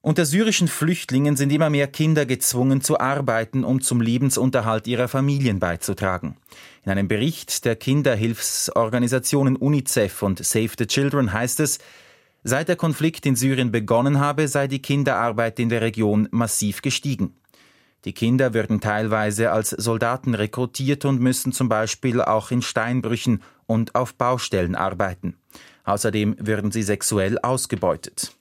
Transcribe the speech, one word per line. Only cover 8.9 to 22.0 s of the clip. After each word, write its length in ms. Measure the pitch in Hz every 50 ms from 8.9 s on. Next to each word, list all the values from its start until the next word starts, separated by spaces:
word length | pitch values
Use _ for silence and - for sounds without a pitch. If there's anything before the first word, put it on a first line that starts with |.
| 117 120 123 117 127 127 127 - - 143 135 131 131
unicef 680 | - 120 139 151 143 127 - - 127 107 95 - -
und 240 | 104 98 95 - -
Save 280 | - - 113 113 113 -
the 80 | - 117
Children 480 | 104 - 139 139 143 139 143 127 104 95
heißt 260 | 110 120 131 - -
es, 200 | 156 139 - - - - - - - - - _ _ _ _ _ _
seit 240 | 110 123 139 165
der 80 | - 170
Konflikt 500 | - - 165 143 - 147 160 160 - -
in 100 | 147 131
Syrien 360 | 110 127 135 135 127 127 120
begonnen 480 | 107 117 107 98 117 117 123 139 143 139
habe, 280 | 143 147 147 147 156
sei 200 | 139 - 143 139
die 160 | 135 135 135 -
Kinderarbeit 760 | - 143 143 139 139 127 95 117 120 110 113 117 113 110 -
in 100 | 120 117
der 120 | 117 117
Region 460 | 110 113 110 110 110 104 104 107 107 -
massiv 540 | - 113 117 113 - - 110 104 101 - -
gestiegen. 520 | 135 131 - - 143 131 - 101 85 - _ _ _ _ _ _ _ _ _ _ _ _ _ -
Die 100 | 107 98
Kinder 420 | - 113 117 123 131 131 127 110
würden 260 | 113 101 - 110 101
teilweise 680 | - 107 104 107 110 110 110 110 107 107 101 104 117 101
als 180 | 85 110 107 -
Soldaten 640 | - - 107 117 113 110 117 117 123 131 - 131 117
rekrutiert 720 | 104 104 107 - 127 127 120 - - 135 135 143 143 -
und 160 | 139 135 123
müssen 300 | 123 127 123 - - 131
zum 180 | 123 - 131 117
Beispiel 500 | 113 107 113 110 - -